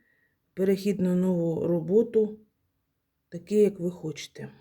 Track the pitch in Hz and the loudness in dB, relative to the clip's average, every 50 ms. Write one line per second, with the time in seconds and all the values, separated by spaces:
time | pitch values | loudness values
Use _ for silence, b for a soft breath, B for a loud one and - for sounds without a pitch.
0 | b b b b b b b b b _ - 185 190 196 196 190 190 202 175 - | b b b b b b b b b _ -6 -2 0 0 0 0 0 -2 -2 0
1 | 180 180 180 180 185 185 180 170 165 165 160 - - 170 175 165 156 165 202 226 | 0 0 2 2 2 2 2 0 0 0 0 0 0 0 0 0 0 2 2 2
2 | 226 233 - 220 214 214 214 - _ _ _ _ _ _ _ _ _ _ _ _ | 2 2 0 0 0 0 -4 -10 _ _ _ _ _ _ _ _ _ _ _ _
3 | _ _ _ _ _ _ 175 170 - - 208 208 208 196 196 175 170 175 175 - | _ _ _ _ _ _ -16 -12 -6 0 4 4 4 4 2 -2 -6 -8 -8 -8
4 | - 156 - - - - - - 143 - - - | -10 -10 -10 -10 -14 -16 -16 -16 -16 -16 -18 -20